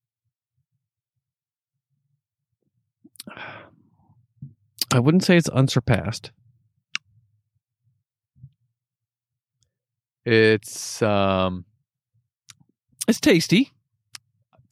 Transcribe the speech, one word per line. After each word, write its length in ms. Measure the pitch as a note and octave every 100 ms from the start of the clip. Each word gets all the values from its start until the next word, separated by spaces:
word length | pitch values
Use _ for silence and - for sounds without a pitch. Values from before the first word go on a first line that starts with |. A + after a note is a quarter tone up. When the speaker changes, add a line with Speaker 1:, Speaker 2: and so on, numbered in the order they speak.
| _ _ _ _ _ _ _ _ _ _ _ _ _ _ _ _ _ _ _ _ _ _ _ _ _ _ _ _ _ _ - - - - - - - _ _ _ _ _ _ _ - _ _ - -
Speaker 1:
I 60 | B2
wouldn't 240 | C3 F3+
say 120 | F#3+ E3+
it's 120 | -
unsurpassed. 840 | C3 C3+ C3 - F#2+ F2 - - _ _ _ _ _ _ - _ _ _ _ _ _ _ _ _ _ _ _ _ _ C3 _ _ _ _ _ _ _ _ _ _ _ _ _ _ _ _ _
Speaker 2:
It's, 800 | A#2+ A2+ A2 A2 - - - -
um, 600 | A2 G2+ G2 F#2+ F#2 F#2 F2 _ _ _ _ _ _ _ _ - _ _ _ - -
Speaker 1:
It's 140 | -
tasty. 520 | C4 F3 - F#3+ C4+ _ _ _ _ - _ _ _ _ -